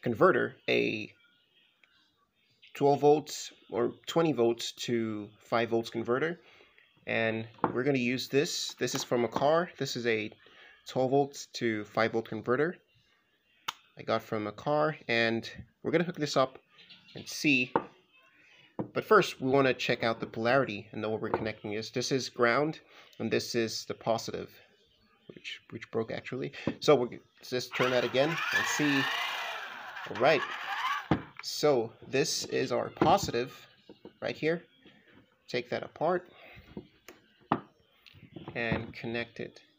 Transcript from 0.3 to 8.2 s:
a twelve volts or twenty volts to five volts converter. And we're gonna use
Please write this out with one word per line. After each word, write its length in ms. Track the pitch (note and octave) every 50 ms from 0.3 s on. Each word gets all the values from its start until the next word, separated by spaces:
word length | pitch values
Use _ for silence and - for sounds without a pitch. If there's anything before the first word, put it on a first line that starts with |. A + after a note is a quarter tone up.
| D#3 A#2+ A#2 A#2 - - _ -
a 420 | B2 A#2+ A#2 A#2 A2 G#2+ G#2 - - _ _ _ _ _ _ _ _ _ _ _ _ _ _ _ _ _ _ _ _ _ _ _ _ _ _ _ _ _ - - _
twelve 280 | - C#3+ C#3+ C#3+ C3+
volts 500 | C#3 D3 D3 D#3 C#3+ - - - - - - - _ -
or 200 | - G#2+ A#2+ A#2+ - - - -
twenty 260 | - E3 E3+ E3 C#3
volts 380 | A#2 A#2 A#2 A#2 A#2 - -
to 580 | - - - - B2 A#2 A2+ A2 A2 G#2+ G#2 G2+ - _
five 300 | _ - - A#2 A#2 A2
volts 200 | A2+ A2+ A2+ -
converter. 500 | - A#2 A2+ A2 A#2+ C3 D3+ D#3+ F3+ - - - - - - _ _ - _ _ _ _ _ -
And 400 | A2+ A2+ A2+ A2+ A2 A2+ A2+ A2+ - - - - -
we're 100 | A#2 B2+
gonna 140 | C#3+ C#3+ C3+
use 320 | B2 A#2+ B2+ B2+